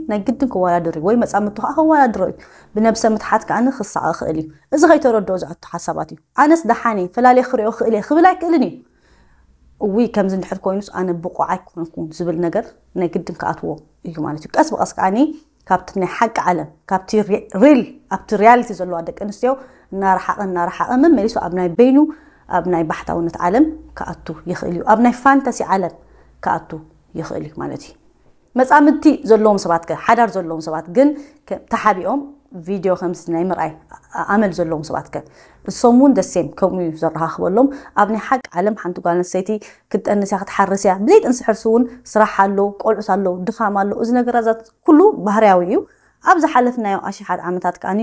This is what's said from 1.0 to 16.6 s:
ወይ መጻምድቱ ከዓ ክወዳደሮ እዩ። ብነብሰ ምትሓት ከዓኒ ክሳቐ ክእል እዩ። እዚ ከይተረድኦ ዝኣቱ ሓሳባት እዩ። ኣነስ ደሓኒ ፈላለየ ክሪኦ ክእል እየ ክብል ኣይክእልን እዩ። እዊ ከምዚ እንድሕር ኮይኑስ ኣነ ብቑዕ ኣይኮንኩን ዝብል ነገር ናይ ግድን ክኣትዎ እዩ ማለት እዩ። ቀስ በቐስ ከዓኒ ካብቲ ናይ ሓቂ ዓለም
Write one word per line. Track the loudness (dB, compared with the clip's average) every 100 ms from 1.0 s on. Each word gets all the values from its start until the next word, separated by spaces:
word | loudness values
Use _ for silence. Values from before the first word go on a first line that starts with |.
ወይ | 0 0
መጻምድቱ | 0 0 -2 -4
ከዓ | -6 0
ክወዳደሮ | 2 4 4 2
እዩ። | -4 -6 -16 -20 _
ብነብሰ | 0 0 2 0
ምትሓት | 0 0 -2 0
ከዓኒ | -2 0
ክሳቐ | -2 -6 -4 -4 -4
ክእል | -4 -6
እዩ። | -6 -12 -4
እዚ | 4 6
ከይተረድኦ | 6 4 0 0 -4
ዝኣቱ | -6 -12 -12
ሓሳባት | -12 -8 -6 -8
እዩ። | -12 _ 0
ኣነስ | 4 4 2
ደሓኒ | 0 0 -2 -4
ፈላለየ | 2 4 4 4
ክሪኦ | 0 -2
ክእል | -2 0
እየ | 0
ክብል | 0 4 4
ኣይክእልን | 2 0 0
እዩ። | 0 -4 _ _ _ _ _ _ _ _ _ -6
እዊ | -2 0 0
ከምዚ | 0 -2
እንድሕር | -2 -6 -6
ኮይኑስ | -4 -6 -6
ኣነ | -6 -4 -4
ብቑዕ | -6 -4 -4
ኣይኮንኩን | -4 -8 -12 -12 -10 -12
ዝብል | -8 -6 -2
ነገር | -2 -2 -6 -12 _
ናይ | -6 -4
ግድን | -4 -8 -8
ክኣትዎ | -6 -6 -8 -10 _ _ -14
እዩ | -8
ማለት | -8 -8
እዩ። | -6
ቀስ | -2 0
በቐስ | 0 -6
ከዓኒ | -2 -2 0 -2 -2 _ _ -4
ካብቲ | -4 -4 -6
ናይ | -4
ሓቂ | -2 -2 -2
ዓለም | -2 -2